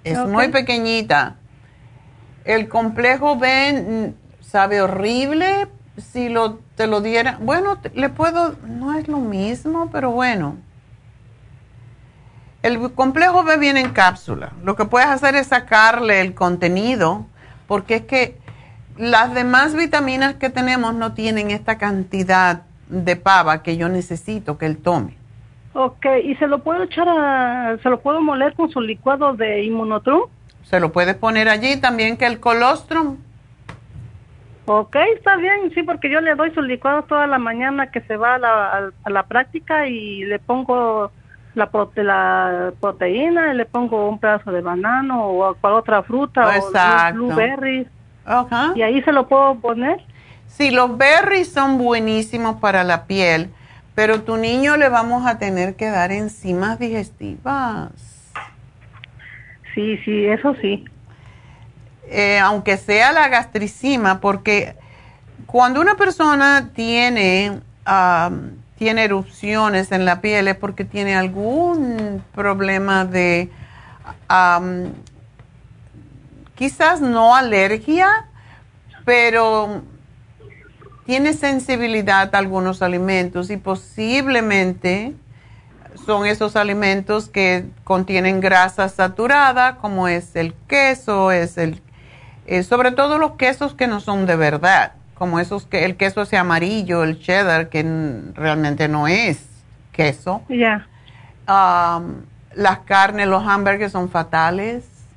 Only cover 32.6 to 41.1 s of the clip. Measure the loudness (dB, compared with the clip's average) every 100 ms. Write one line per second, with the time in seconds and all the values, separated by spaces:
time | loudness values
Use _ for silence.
32.6 | 2 0 -2 -2 -2 -6 -16 -20 -20 -20
33.6 | -20 -20 -20 -20 -20 -20 -20 -20 -20 -12
34.6 | 0 0 0 0 2 2 2 2 2 0
35.6 | -2 -4 -4 -4 -2 0 0 0 0 -2
36.6 | -4 -2 -2 -2 0 0 0 0 -2 -4
37.6 | -4 -2 -4 -6 -6 -2 0 2 2 2
38.6 | 0 -4 -6 -10 -4 -4 -2 -2 -2 -6
39.6 | -4 -2 -2 -6 -10 -10 -6 -6 -4 -4
40.6 | -2 0 0 -2 -4